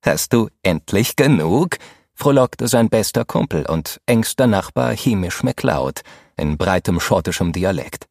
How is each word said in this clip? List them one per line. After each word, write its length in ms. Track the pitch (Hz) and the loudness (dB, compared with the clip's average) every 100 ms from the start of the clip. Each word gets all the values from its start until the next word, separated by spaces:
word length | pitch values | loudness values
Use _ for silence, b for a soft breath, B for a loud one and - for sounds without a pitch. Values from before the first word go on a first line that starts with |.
„Hast 300 | - 156 - | 0 -2 0
du 160 | 120 110 _ | 0 0 _
endlich 540 | 95 80 - 98 117 - | -2 -2 0 -2 0 2
genug?“, 640 | 139 143 78 107 175 - B B B | 4 4 2 0 0 -4 B B B
frohlockte 560 | - 147 139 127 - 120 | -4 2 4 2 0 0
sein 220 | 123 113 | 2 4
bester 340 | 113 104 - | 2 0 -2
Kumpel 400 | 117 - - 80 | -2 -2 -2 -2
und 340 | - 82 78 - | -2 -4 -4 -12
engster 420 | - 117 110 - 127 | 0 0 0 2 2
Nachbar 480 | 101 - - 123 | 2 0 -2 -2
Hamish 480 | 113 - 104 90 - | 0 0 0 -2 -4
MacLeod 600 | 131 - - 71 65 - - B B - | -4 -2 -2 0 -2 -6 -16 B B -6
in 220 | 76 76 | -4 0
breitem 420 | 90 92 - 85 | 0 0 0 -2
schottischem 540 | - 95 85 87 87 | 2 0 0 -2 -2
Dialekt. 540 | 82 92 90 - - - | 0 -2 -2 -6 -14 -18